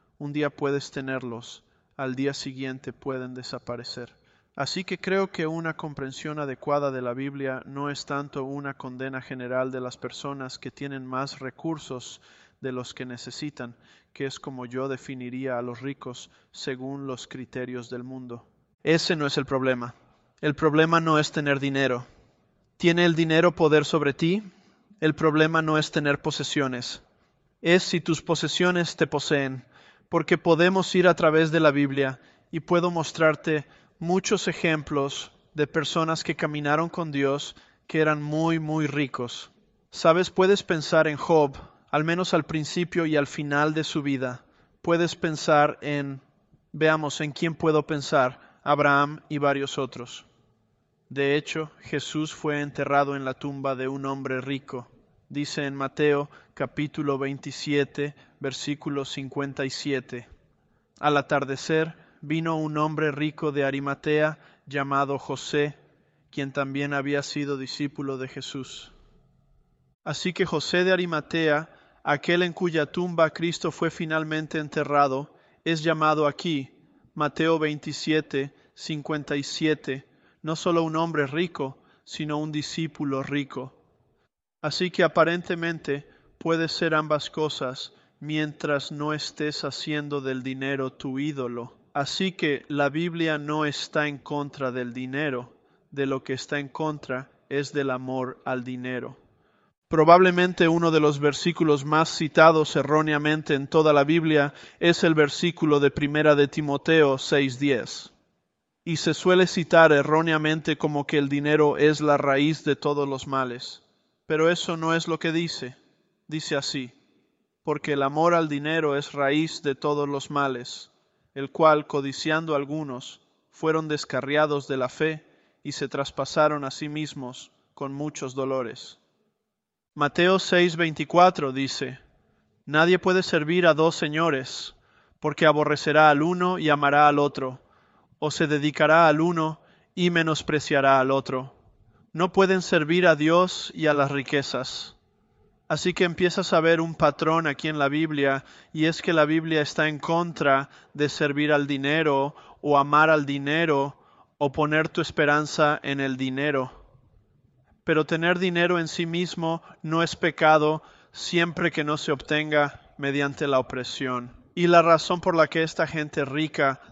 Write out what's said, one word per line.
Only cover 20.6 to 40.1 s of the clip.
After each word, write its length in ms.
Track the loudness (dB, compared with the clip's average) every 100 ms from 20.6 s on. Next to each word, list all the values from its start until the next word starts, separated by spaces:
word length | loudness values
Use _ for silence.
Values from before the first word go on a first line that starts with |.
| 2 4 4 4
no 200 | 4 2
es 120 | 2
tener 280 | -2 0 0
dinero. 460 | 0 0 0 0 -6 _ _ _ _ _ _ _
¿Tiene 280 | 2 6 4
el 100 | 4
dinero 400 | 4 6 4 4
poder 300 | 4 4 4
sobre 280 | 0 0
ti? 300 | 0 0 0 -4 _ _ _ _ _
El 160 | -2 2
problema 460 | 2 4 2 2
no 160 | 2 0
es 140 | 0
tener 300 | -2 -2 -2
posesiones. 800 | -4 -6 -4 -2 -2 -4 -10 -14 _ _ _ _ _ _
Es 220 | 2 2
si 180 | 4 -4
tus 200 | -2 -4
posesiones 760 | -2 -2 -2 0 0 2 -2 -2
te 100 | -2
poseen, 580 | -2 0 0 0 -6 -14 _ -20 _ _
porque 280 | -4 2 0
podemos 560 | 4 4 4 4 2
ir 140 | 4 4
a 80 | 6
través 360 | 4 4 4
de 80 | 4
la 120 | 4
Biblia 480 | 4 0 0 -2 -4 _ _ _
y 80 | -12
puedo 320 | 0 0 0
mostrarte 760 | -2 -4 2 2 2 0 -2 -4 _ _ _
muchos 500 | -2 -2 0 -2 -2
ejemplos 840 | -2 0 -2 -2 -2 -2 -4 -14 _ _
de 120 | -4 -2
personas 580 | -2 -2 -2 -2 -2
que 120 | -4 -4
caminaron 540 | -4 -4 0 0 0
con 220 | -4 -6
Dios 440 | -2 0 0 -4 -14 _ _ _
que 140 | 0
eran 200 | 0 0
muy, 380 | -2 -2 0 0
muy 260 | -2 -2 -2
ricos. 640 | -2 -4 -4 -8 -10 -18 _ _ _ _
Sabes, 380 | 0 4